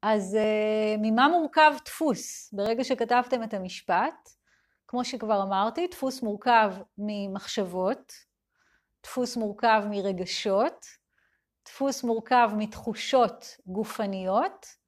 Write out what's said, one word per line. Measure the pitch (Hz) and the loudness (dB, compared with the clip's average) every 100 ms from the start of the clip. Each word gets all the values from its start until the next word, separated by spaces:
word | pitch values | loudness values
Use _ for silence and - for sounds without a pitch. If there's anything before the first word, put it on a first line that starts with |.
אז, | 208 214 185 | 2 0 0
אה, | 214 214 214 214 214 214 214 | 0 2 2 0 0 0 0
ממה | 214 220 269 | 0 4 4
מורכב | 349 311 - 302 285 | 4 2 6 6 6
דפוס? | - - 320 220 - - - | -10 -4 -2 -2 -6 -14 -12
ברגע | 196 208 233 | -4 -2 0
שכתבתם | 247 247 233 240 247 247 | -2 -2 2 2 2 -4
את | 226 | -4
המשפט, | 208 185 - - 180 254 - - _ _ _ _ _ _ | -8 -8 -12 0 0 0 -4 -20 _ _ _ _ _ _
כמו | 247 | -6
שכבר | 240 247 214 208 | -4 -6 0 0
אמרתי, | 196 190 214 226 359 | 2 0 0 -2 -4
דפוס | - 262 254 | -4 -6 -4
מורכב | 220 208 247 233 214 185 190 - | -6 -4 4 4 4 0 -14 -10
ממחשבות, | 208 208 196 190 - - 190 180 185 262 - - _ _ _ _ _ _ _ _ | -8 -6 -6 -8 -6 -4 -4 -2 -2 -2 -8 -20 _ _ _ _ _ _ _ _
דפוס | - - 247 247 | -12 -6 -4 -4
מורכב | 214 208 233 220 208 | -6 -2 2 2 2
מרגשות, | 208 196 185 185 - 214 196 269 - - - _ _ _ _ _ _ | -2 -2 -2 -4 -4 0 2 2 -2 -20 -20 _ _ _ _ _ _
דפוס | - - 277 269 | -20 -4 -4 -2
מורכב | 240 226 226 254 233 214 | -2 -4 2 4 4 2
מתחושות | 214 - - 214 - 262 233 - - - - | -4 -6 -8 -8 0 4 4 0 -20 -20 -10
גופניות | 185 214 - 208 190 185 196 349 381 - - | -6 -6 -6 -6 -4 -2 0 0 -6 -20 -20